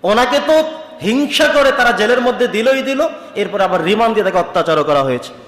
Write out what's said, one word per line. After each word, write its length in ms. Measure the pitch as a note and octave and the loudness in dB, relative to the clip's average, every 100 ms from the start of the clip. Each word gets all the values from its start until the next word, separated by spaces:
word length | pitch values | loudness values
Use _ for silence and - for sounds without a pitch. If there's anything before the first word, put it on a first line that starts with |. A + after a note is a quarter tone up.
ওনাকে 340 | F3+ G#3+ C4 C#4+ D4 | 2 2 2 0 2
তো 100 | D#4 D#4 - - - | 2 2 -6 -16 -8
হিংসা 440 | F#3+ B3 D4 - D4+ | -2 -2 0 0 2
করে 220 | D4 C#4 | 4 2
তারা 200 | B3+ A#3+ | 2 0
জেলের 280 | A#3 G#3+ B3 | 2 2 2
মধ্যে 260 | B3 G#3+ A#3+ | 2 0 -2
দিলই 340 | F#3+ A#3 C4+ | 0 0 0
দিল, 180 | C4 C4+ D#4+ - - | 0 -2 -2 -4 -14
এরপর 260 | - G3+ G3+ | -6 -4 -2
আবার 200 | F#3+ F3+ E3 | 0 0 0
রিমান্ড 240 | G#3+ A3+ | 0 2
দিয়ে 120 | G#3+ F#3+ | 0 0
তাকে 160 | F#3 | 0
অত্যাচারও 420 | E3+ F3+ D#3+ D#3 | -2 -2 0 0
করা 180 | C#3+ C#3+ | 2 0
হয়েছে 280 | C3+ B2 - - | 0 -2 -6 -18